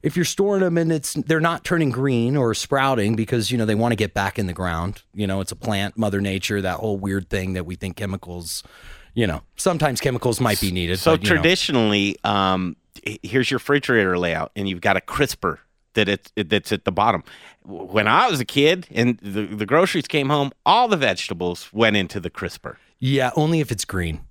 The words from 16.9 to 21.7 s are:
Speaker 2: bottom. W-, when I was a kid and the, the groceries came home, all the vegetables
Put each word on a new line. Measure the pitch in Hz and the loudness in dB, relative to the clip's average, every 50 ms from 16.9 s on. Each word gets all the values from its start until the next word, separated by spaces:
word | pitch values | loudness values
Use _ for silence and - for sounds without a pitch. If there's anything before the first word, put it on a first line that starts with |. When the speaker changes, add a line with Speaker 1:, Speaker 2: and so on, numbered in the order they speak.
Speaker 2:
bottom. | 92 85 104 113 104 87 76 - - - - - - _ _ | 0 2 2 2 2 0 -4 -10 -20 -20 -20 -20 -20 _ _
W-, | - 98 85 95 | -16 -14 -14 -12
when | 92 98 107 104 107 | -2 0 2 4 4
I | 120 170 240 254 | 4 4 4 2
was | 185 139 | 2 -2
a | 123 | -4
kid | - - 139 143 151 180 185 175 _ | -2 0 4 4 4 4 2 -2 _
and | - 107 120 123 120 104 | -2 0 2 2 0 -2
the, | - 101 95 104 107 | -6 -8 -6 -6 -6
the | 87 104 104 107 | -6 -4 -6 -2
groceries | 98 127 160 185 185 - 170 139 - | 2 4 4 4 2 0 -4 -4 -2
came | - 156 139 135 | -2 -2 0 0
home, | 151 147 139 139 - _ _ | 0 0 0 -2 -4 _ _
all | - 185 226 254 233 | 2 4 4 4 2
the | 208 175 | 2 2
vegetables | 139 113 92 - - - 95 85 90 87 87 - - - | 2 0 0 0 -4 -8 -6 -4 -4 -4 -4 -4 -10 -12